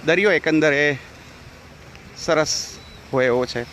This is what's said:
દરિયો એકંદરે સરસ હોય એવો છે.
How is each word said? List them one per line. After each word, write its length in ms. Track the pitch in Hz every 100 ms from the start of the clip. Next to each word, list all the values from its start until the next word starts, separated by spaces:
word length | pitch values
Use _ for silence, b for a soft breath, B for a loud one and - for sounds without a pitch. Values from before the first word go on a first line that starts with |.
દરિયો 260 | 156 175 202
એકંદરે 680 | 165 160 156 151 143 147 135 - - - - - - - - - - - -
સરસ 600 | - 156 151 - - - - - -
હોય 140 | 135 127
એવો 200 | 123 123
છે. 200 | 120 120